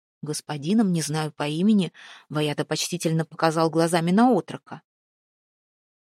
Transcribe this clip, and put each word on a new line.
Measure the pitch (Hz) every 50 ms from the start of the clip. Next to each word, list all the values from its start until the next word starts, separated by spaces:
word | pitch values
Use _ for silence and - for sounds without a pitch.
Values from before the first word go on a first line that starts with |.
| _ _ _ _
господином, | - 147 151 - - - 151 143 135 165 214 226 220 185 175
не | 160
знаю | 143 143 151 156 156 147
по | - - 147 147
имени», | 151 160 185 214 220 202 170 156 - - - - - - _ -
Ваята | 139 151 151 147 143 - 147
почтительно | - 156 - - - 175 175 - 165 160 160 156
показал | - - - 165 165 156 165 165 165
глазами | 156 165 165 165 175 170 165 175
на | 180 214 240 262
отрока. | 233 170 - - - - _ - 120 - _ _ _ _ _ _ _ _ _ _ _ _ _ _ _ _ _ _ _ _ _ _ _ _